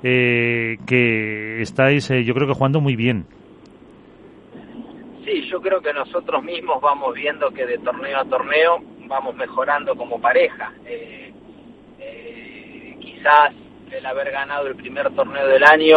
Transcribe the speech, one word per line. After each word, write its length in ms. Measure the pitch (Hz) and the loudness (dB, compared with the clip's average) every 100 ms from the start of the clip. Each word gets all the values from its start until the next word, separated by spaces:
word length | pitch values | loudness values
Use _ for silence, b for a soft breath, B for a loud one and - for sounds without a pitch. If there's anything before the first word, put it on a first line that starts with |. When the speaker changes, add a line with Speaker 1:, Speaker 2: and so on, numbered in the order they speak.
Speaker 1:
eh, 720 | 127 127 123 120 120 120 113 113 - | 2 2 2 2 0 -2 -4 -6 0
que 720 | 123 120 113 107 107 107 113 | 2 4 2 -2 -6 -8 -8
estáis, 480 | 110 - 135 143 - | -6 2 2 2 2
eh, 100 | 131 | 0
yo 100 | 117 | 0
creo 140 | 123 139 | 0 0
que 80 | |
jugando 260 | 120 135 151 | 0 2 2
muy 140 | 139 | 0
bien? 320 | 117 120 110 85 - - - - - - - - - - - - - - - - - - - | 2 0 0 -6 -18 -20 -20 -20 -20 -20 -20 -20 -20 -20 -20 -20 -20 -20 -18 -18 -18 -20 -14
Speaker 2:
Sí, 180 | - 160 - | -4 -4 -2
yo 100 | 185 | -4
creo 200 | 190 185 | 0 0
que 100 | 156 | 0
nosotros 500 | 147 135 175 - 151 | -4 -4 -6 -2 -4
mismos 360 | 151 175 165 156 | -4 -8 -4 0
vamos 320 | 147 143 135 | 2 0 -2
viendo 360 | 120 147 151 143 | -4 -6 -2 -4
que 160 | 131 123 | -2 -4
de 120 | 120 | -4
torneo 420 | 123 120 139 139 | -4 -6 -4 -4
a 40 | |
torneo 540 | 131 127 127 147 165 170 - - - | -2 -2 0 2 4 2 -2 -20 -6
vamos 260 | 135 131 | -6 -6
mejorando 640 | 113 120 131 131 147 135 120 | -8 -6 -2 0 0 -2 -6
como 240 | 120 120 | -4 -2
pareja. 520 | 117 160 170 - 107 - 98 | 2 4 2 -2 -12 -12 -14
Eh, 460 | 92 - - - - - - 480 - - - | -14 -14 -18 -20 -20 -20 -20 -20 -20 -20 -20
eh, 1000 | 539 - 466 - - - - - - - | -18 -18 -18 -18 -18 -20 -20 -20 -20 -20
quizás 520 | - - 147 147 147 - - - - | -20 -4 4 6 6 0 -20 -20 -14
el 160 | - 131 | -12 -8
haber 240 | 131 139 | -6 -6
ganado 380 | 139 139 143 139 | -6 -6 -6 -6
el 80 | 127 | -8
primer 340 | 123 135 135 | -10 -4 -4
torneo 380 | 135 131 139 135 | -2 -2 0 4
del 160 | 135 | 8
año 320 | 143 156 160 | 8 8 10